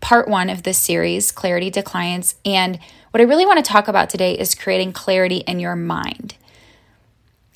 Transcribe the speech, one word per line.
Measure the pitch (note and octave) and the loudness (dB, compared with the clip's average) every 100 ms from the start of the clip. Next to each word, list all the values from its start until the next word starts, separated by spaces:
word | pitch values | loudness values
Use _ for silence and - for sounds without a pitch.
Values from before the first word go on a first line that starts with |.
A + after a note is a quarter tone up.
part | - A#3+ - | 2 2 4
one | G3 F#3 | 0 -2
of | F#3 | -4
this | F3+ F#3 | -4 -2
series, | - E3+ E3+ F3 - | 0 0 0 0 -4
Clarity | - F#3 F3 F#3 | -4 -2 -2 -2
to | F#3+ | -4
Clients. | G3 F3+ F3 F3+ F3+ - | -4 -4 -4 -4 -4 -4
And | G3+ F#3+ F#3 F3 - - _ | -2 0 0 -4 -12 -20 _
what | A3+ | 2
I | |
really | A#3 D4+ | 4 6
want | F#4+ F4 | 6 4
to | - | 4
talk | G#3 G#3 | 2 4
about | G3 - | 4 2
today | F#3 F#3 | 0 0
is | - E3+ | 0 -4
creating | - - F#3 F#3 | -4 -2 -2 -2
clarity | F#3 - F#3 F#3 F3+ | -6 -2 0 0 -2
in | - F3+ | -4 -6
your | F3 F3 | -4 -4
mind. | E3+ - - - G#3 - _ _ _ _ _ _ _ _ _ _ _ | -4 -6 -6 -10 -14 -18 _ _ _ _ _ _ _ _ _ _ _